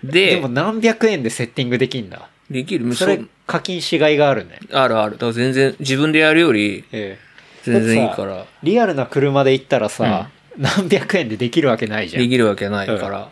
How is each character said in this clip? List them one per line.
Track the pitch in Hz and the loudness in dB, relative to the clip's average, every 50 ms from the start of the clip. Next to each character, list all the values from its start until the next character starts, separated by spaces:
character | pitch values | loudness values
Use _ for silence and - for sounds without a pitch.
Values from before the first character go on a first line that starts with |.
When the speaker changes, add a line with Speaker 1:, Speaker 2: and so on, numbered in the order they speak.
| - | -10
Speaker 1:
で、 | 131 143 170 190 185 139 | 0 0 2 4 4 2
Speaker 2:
で | - | 0
も | - 131 | 0 -2
何 | 120 131 160 202 220 226 | -2 -2 -2 -2 -2 0
百 | 214 233 220 220 220 220 | 2 0 2 2 2 0
円 | 208 165 127 | 0 0 -2
で | 113 | -4
セ | - - 123 | -4 -4 -8
ッ | 113 _ | -6 _
テ | - | -6
ィ | 135 120 | -4 -2
ン | |
グ | 123 123 | 0 0
で | 123 127 | 0 0
き | 127 131 | -2 -8
ん | 110 92 | -10 -10
だ。 | - - - - _ _ _ _ | -14 -18 -20 -20 _ _ _ _
Speaker 1:
で | 139 131 131 | -8 -8 -6
き | 165 202 156 | -4 -4 -4
る。 | 117 120 123 | -2 -2 -2
Speaker 2:
そ | 117 185 | 0 0
れ | 185 - - 113 - _ _ _ | 0 0 0 -2 -12 _ _ _
課 | - - 165 | -6 -6 -4
金 | - - 185 175 | -4 -4 -8 -6
し | 147 - - 156 | -6 -2 0 2
が | 151 151 | 4 4
い | 151 147 | 4 4
が | 147 143 | 4 2
あ | 135 | 2
る | 110 92 87 | 0 -2 -10
ね。 | - - - - | -16 -20 -18 -4
Speaker 1:
あ | - 139 131 123 | 0 2 2 2
る | 113 110 | 2 2
あ | 107 | 0
る。 | 107 104 | 0 -2
だ | - | -4
か | 120 120 | -4 -4
ら | 113 | -2
全 | 117 120 131 131 | 0 -2 0 2
然 | 131 135 135 - - | 2 2 2 0 -4
自 | - 131 135 131 | -4 -2 0 0
分 | 147 156 | 0 2
で | 156 156 | 4 4
や | 156 156 156 | 4 4 4
る | 165 | 4
よ | 170 160 120 | 4 4 4
り、 | 104 104 104 98 92 - _ | 2 2 0 -2 -6 -12 _
Speaker 2:
え | - 113 104 98 95 98 | -10 -10 -10 -10 -12 -14
え。 | - _ _ - - - - - - | -20 _ _ -20 -20 -20 -20 -12 -4
Speaker 1:
全 | - 120 113 110 | 0 0 2 2
然 | 113 113 113 113 | 2 2 2 2
い | 107 | 0
い | |
か | 92 - 98 | -2 -4 -6
ら。 | 98 | -6
Speaker 2:
だ | 98 | -8
っ | 92 | -10
て | - | -12
さ、 | - _ _ - | -16 _ _ -2
リ | 151 196 240 | 0 2 2
ア | 233 | 2
ル | 202 170 | 0 0
な | 139 127 | -2 -4
車 | - - 143 135 143 135 139 139 | -4 -2 0 0 2 2 2 4
で | 135 131 | 4 2
行 | 131 | 0
っ | - | 0
た | _ - 127 | _ 0 0
ら | 107 104 | 0 -2
さ、 | - - 117 - 104 85 87 - - _ _ _ - | -2 -2 -2 0 0 -2 -4 -8 -16 _ _ _ -10
Speaker 1:
う | - | -4
ん。 | 143 | -2
Speaker 2:
何 | 135 - 196 196 170 | -2 0 0 0 2
百 | - 185 - - - 190 | 0 0 0 0 -2 -2
円 | 160 113 | 0 -2
で | 107 | -4
で | 107 123 - | -4 -4 -2
き | - 170 | 0 2
る | 156 135 | 2 2
わ | 117 110 | 2 2
け | 117 107 | -2 -4
な | 107 107 | -4 -4
い | 104 87 | -6 -4
じ | - | -2
ゃ | - | -2
ん。 | 123 | 0
Speaker 1:
で | 120 | 2
き | 127 127 | 2 4
る | 117 107 | 4 2
わ | 101 | 2
け | 98 104 101 | 0 -2 -4
な | 104 101 98 | -2 -4 -2
い | 98 | -2
か | 110 101 95 98 | -4 -4 -4 -6
ら。 | 101 101 | -8 -10
Speaker 2:
う | 98 | -10
ん。 | - | -14